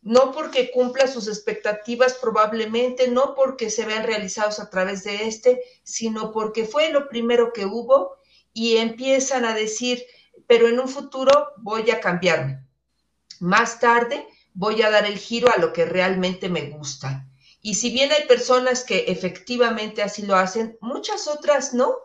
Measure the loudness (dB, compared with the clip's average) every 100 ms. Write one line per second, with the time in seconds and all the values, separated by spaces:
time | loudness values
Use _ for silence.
0 | 4 4 4 0 -4 -2 0 0 0 2
1 | 0 0 -8 -6 -6 -4 -4 -4 -6 2
2 | 2 2 -2 2 0 0 -2 0 -2 0
3 | 0 2 0 2 0 0 -6 -4 -4 -4
4 | -2 -4 -4 -4 -2 -2 -6 -4 -2 -4
5 | -6 -4 -4 0 2 2 0 _ -12 -6
6 | -6 -4 -6 -4 -4 -4 -4 0 2 0
7 | -2 -4 0 2 2 0 -6 -6 2 2
8 | 2 -10 _ _ _ -4 2 2 2 -4
9 | 2 2 2 0 0 -2 -4 -4 -4 -4
10 | -6 _ _ _ _ 4 6 2 -2 -6
11 | -10 -2 4 4 4 -10 -8 -4 0 0
12 | 0 0 0 0 -2 -8 -14 _ _ _
13 | _ _ _ -8 0 2 2 0 2 2
14 | 2 -4 -8 _ _ -4 -2 2 4 4
15 | 2 -4 -6 2 2 4 0 0 0 2
16 | 0 0 -2 -4 -6 -6 -6 -10 -12 -10
17 | -8 -8 -12 _ _ _ -6 -4 -2 0
18 | 2 2 4 2 6 2 4 -2 0 -2
19 | 0 -2 -4 -8 -8 0 0 0 -6 -4
20 | -6 -4 0 2 2 -2 -6 -6 -8 -8
21 | -6 -6 -4 -6 2 0 2 0 0 0